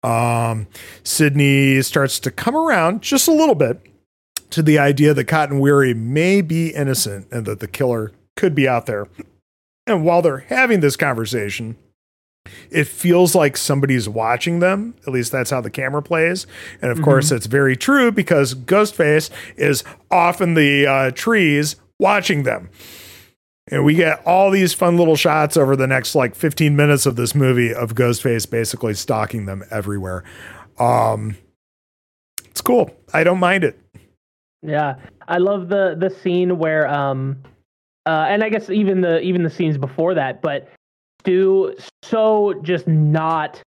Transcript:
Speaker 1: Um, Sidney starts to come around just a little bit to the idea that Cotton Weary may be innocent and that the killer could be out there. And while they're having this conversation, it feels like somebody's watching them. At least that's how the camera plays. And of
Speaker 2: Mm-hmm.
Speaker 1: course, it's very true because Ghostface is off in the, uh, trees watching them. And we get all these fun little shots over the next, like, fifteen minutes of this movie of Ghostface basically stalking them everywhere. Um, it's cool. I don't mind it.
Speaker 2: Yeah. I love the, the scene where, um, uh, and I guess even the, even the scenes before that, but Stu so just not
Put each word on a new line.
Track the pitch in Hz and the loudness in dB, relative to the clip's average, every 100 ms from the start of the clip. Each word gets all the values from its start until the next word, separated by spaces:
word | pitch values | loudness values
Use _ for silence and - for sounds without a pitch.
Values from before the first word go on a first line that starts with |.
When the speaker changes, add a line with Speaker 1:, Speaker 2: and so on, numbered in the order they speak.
Speaker 1:
Um, | 117 117 120 117 117 113 107 - - - | -2 0 0 0 -2 -4 -8 -16 -20 -16
Sidney | - - 151 139 139 139 139 135 | -8 0 2 4 4 4 4 2
starts | 135 - 139 - | 2 0 0 -2
to | 131 | -6
come | - - 285 | -4 -4 0
around | 320 226 165 202 | 0 2 0 -2
just | - 277 - | -2 0 2
a | |
little | 311 320 185 | 4 4 2
bit | 131 - _ _ _ _ _ - _ | 0 -2 _ _ _ _ _ -18 _
to | - | -2
the | 151 151 | 4 4
idea | 143 143 147 | 4 4 4
that | 143 123 | 2 0
Cotton | 160 147 139 | 0 0 2
Weary | 139 143 135 | 4 4 4
may | 117 113 139 175 196 | 0 -2 0 2 2
be | 165 165 165 | 0 -2 -4
innocent | 151 139 123 - 101 95 | -4 -4 -2 -4 -8 -10
and | 120 107 | -8 -8
that | 101 | -8
the | 110 | -10
killer | - 135 120 107 - _ - | -4 -2 -2 -6 -12 _ -2
could | 190 147 | -2 0
be | 131 | 0
out | 123 - | -2 -4
there. | 107 101 - - _ _ _ _ _ - | -8 -8 -16 -20 _ _ _ _ _ -2
And | 208 160 | 0 2
while | 170 | 2
they're | 170 135 | 2 -2
having | - 247 254 214 | -6 -2 2 4
this | 147 135 | 2 0
conversation, | 147 120 110 120 101 98 113 113 _ _ _ _ _ _ - - - | -2 -2 -4 -4 -6 -8 -12 -14 _ _ _ _ _ _ -20 -20 -6
it | 170 147 | -4 -4
feels | - 175 175 180 180 | -4 2 4 4 4
like | 147 131 | 2 0
somebody's | - 139 139 131 107 | -2 -2 0 0 -2
watching | 107 113 123 - 170 | -4 -2 -2 -2 0
them. | 180 196 226 240 - | 0 0 -6 -12 -6
At | |
least | 131 117 | -4 -4
that's | 135 120 | -4 -4
how | 135 | -4
the | 110 | -6
camera | - 135 143 | -8 -6 -6
plays. | 147 165 160 185 - - - - | -4 0 0 -2 -10 -18 -20 -8
And | 123 | -4
of | 120 | 0
Speaker 2:
Mm-hmm. | 151 | 4
Speaker 1:
course, | 135 147 | 4 4
it's | 131 110 | -2 0
very | 135 139 127 | 2 2 0
true | - 277 247 | 2 4 4
because | 214 185 165 139 131 | 2 2 2 2 -4
Ghostface | 120 190 214 - 156 151 156 - - - | 0 2 2 0 2 2 0 -12 -20 -4
is | 143 139 - - _ | -2 -2 -6 -20 _
off | 185 170 175 | 2 2 0
in | 180 165 | 0 2
the, | 143 143 143 | 4 4 2
uh, | 135 135 | 2 0
trees | 131 - 226 170 147 151 - _ _ | -2 0 2 2 2 -2 -6 _ _
watching | 190 208 175 156 | 0 0 0 -2
them. | 131 104 87 - - - - - - _ _ _ - | -2 -4 -10 -20 -20 -20 -20 -20 -20 _ _ _ -8
And | 143 139 | 0 2
we | |
get | 160 165 151 - | 4 2 0 0
all | 180 196 | 2 4
these | 196 185 | 2 0
fun | - 175 175 | 0 0 2
little | 165 151 | 4 2
shots | 170 151 151 - | 2 0 0 2
over | 135 135 | 2 2
the | 131 | 0
next, | 131 127 151 | -2 0 -2
like, | 123 | -2
fifteen | - 160 147 156 147 | -2 -4 0 0 2
minutes | 147 143 139 | 4 4 2
of | 120 | -2
this | 120 147 | -2 0
movie | 131 123 117 | 2 2 0
of | 110 107 | -2 -6
Ghostface | 113 123 120 135 117 107 | 0 0 0 -2 -2 -2
basically | 117 113 - 117 104 | -4 -4 -4 -6 -6
stalking | - 113 110 117 98 | -4 -4 -4 -6 -8
them | 95 95 | -10 -10
everywhere. | 110 101 101 92 92 - - - - - _ | -8 -6 -6 -6 -10 -12 -20 -20 -20 -20 _
Um, | 120 120 113 107 107 104 _ _ _ _ _ _ _ _ _ - - | 2 2 2 -2 -6 -10 _ _ _ _ _ _ _ _ _ -20 -14
it's | - | -10
cool. | - 247 202 - _ | 0 0 0 -4 _
I | 156 | 0
don't | 165 185 | 2 2
mind | 180 185 | 2 2
it. | 156 - _ - _ _ _ _ _ _ | -2 -6 _ -20 _ _ _ _ _ _
Speaker 2:
Yeah. | 156 147 147 135 - _ - | -6 -4 -4 -6 -14 _ -6
I | 175 | -2
love | 185 202 175 | 0 -2 -2
the, | 196 190 160 | -2 -2 -2
the | 185 | -4
scene | 190 185 175 180 180 | -4 -4 0 0 0
where, | 160 156 147 | 0 0 0
um, | 143 139 135 135 135 - _ _ _ _ _ - | 0 -2 -4 -6 -8 -14 _ _ _ _ _ -4
uh, | 160 156 | -2 0
and | 208 | 0
I | 220 | -2
guess | 214 214 | -4 -4
even | 202 202 190 | -2 0 0
the, | 180 165 | 0 0
even | 180 180 | 0 -2
the | 165 | -2
scenes | - 165 147 | -2 -2 -2
before | 131 - 165 180 | -6 -2 -2 0
that, | 135 131 | -4 -4
but | 160 143 139 _ _ _ _ _ | -6 -6 -10 _ _ _ _ _
Stu | - 185 190 190 190 - - _ | -2 2 4 2 0 -6 -18 _
so | - 226 220 214 208 185 | -6 0 2 2 0 -2
just | 151 180 - | -4 -4 0
not | 156 151 156 160 160 151 - - | 2 2 2 0 -2 -4 -10 -20